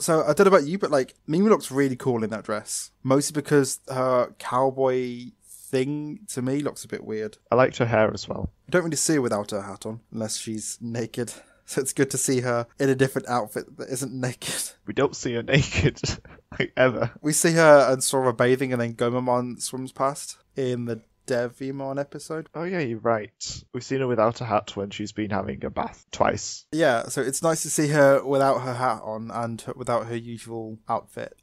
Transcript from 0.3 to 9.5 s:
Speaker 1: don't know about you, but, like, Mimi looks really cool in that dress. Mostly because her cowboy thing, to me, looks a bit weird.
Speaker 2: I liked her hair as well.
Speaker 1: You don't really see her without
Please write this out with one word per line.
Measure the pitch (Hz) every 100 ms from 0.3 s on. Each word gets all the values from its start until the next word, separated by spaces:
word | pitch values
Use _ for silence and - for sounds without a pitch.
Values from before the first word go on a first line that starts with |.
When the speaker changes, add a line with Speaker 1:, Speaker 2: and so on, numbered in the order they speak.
Speaker 1:
don't | 190 196
know | 185
about | 143
you, | 196
but, | 156
like, | 143 127 _ -
Mimi | 160 214
looks | 170 -
really | 135 139 123
cool | 135 120
in | 107
that | 107
dress. | 92 107 - - - _
Mostly | 127 139 139
because | 151 - 147 131 - -
her | 131 131 127 - -
cowboy | - 123 135 131 131 127 123 120 123 - _
thing, | - - 131 135 147 151 - -
to | 131
me, | 123 143
looks | 139 -
a | -
bit | -
weird. | - 107 107 - _
Speaker 2:
I |
liked | 117 131 -
her | 117
hair | 110 110
as | - -
well. | - 95 - -
Speaker 1:
You |
don't | 180
really | 165 143
see | -
her | 151
without | 120 104 104